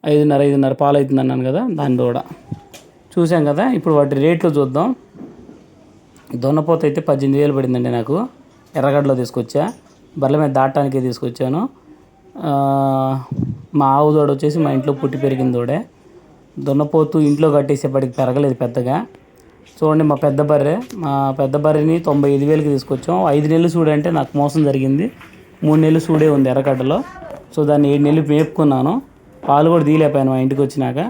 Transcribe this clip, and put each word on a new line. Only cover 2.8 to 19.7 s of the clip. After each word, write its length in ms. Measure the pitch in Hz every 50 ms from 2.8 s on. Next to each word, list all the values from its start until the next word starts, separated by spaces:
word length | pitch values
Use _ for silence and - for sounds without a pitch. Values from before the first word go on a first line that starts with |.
| - - _ _ _ _ - 180
చూసాం 260 | 170 160 175 165 151
కదా, 260 | 147 143 151 208 262
ఇప్పుడు 240 | 254 185 - 175 156
వాటి 200 | 147 143 139 143
రేట్లు 360 | 135 139 160 175 165 - 170
చూద్దాం. 440 | 147 147 143 131 127 143 175 254 254 - - - _ - - - - - - - - - - - _ - - - - - _ _ _ - - - -
దున్నపోత 480 | 123 120 135 143 156 151 156 165 160 -
అయితే 160 | 147 143 165
పద్దెనిమిది 420 | 156 - 143 135 135 135 139 139 147
వేలు 100 | 147 139
పడిందండి 380 | 135 131 127 127 123 120 123
నాకు. 380 | 120 117 113 127 143 180 233 262 - - - _ _ - _ _ _
ఎర్రగడ్డలో 380 | 147 131 139 135 147 143 139 135
తీసుకొచ్చా, 580 | 127 123 120 - 127 117 113 - 139 156 208 247 - _ _ _ _ _ _ - -
బర్రెల 220 | - 165 143 151
మీద 100 | 156 143
దాటానికే 500 | 135 135 131 135 131 143 143 139 131 135
తీసుకొచ్చాను. 800 | 127 127 120 - - 127 120 - 135 127 135 165 220 269 - - _ - - _ _ _ _ _ _ - -
ఆ, 880 | 277 202 156 143 139 139 139 135 139 135 135 135 135 131 131 135 135 127 - 139 - - 131 - - - - -
మా 120 | 143 139
ఆవు 260 | 135 135 139 151 151 151
దూడ 200 | 151 147 143 143
వచ్చేసి 260 | 139 - 151 147 165
మా 120 | 156 143
ఇంట్లో 220 | 139 135 131 151 139
పుట్టి 260 | - - 135 131 135
పెరిగిన 340 | 139 139 131 131 131 127 123
దూడే. 280 | 120 120 120 139 175 240 - _ _ _ - - - _ _ - _ _ _ _ -
దున్నపోతు 600 | 139 139 139 143 151 147 - 160 156 147 - 160
ఇంట్లో 320 | 151 147 147 143 156 156
కట్టేసేపటికి 600 | 143 147 139 135 143 135 - 143 131 135 131 127 123
పెరగలేదు 420 | - 135 127 123 139 147 139 127
పెద్దగా. 520 | - 135 120 120 135 123 123 135 170 240 - - - _ _ _ _ _ - _ _ - -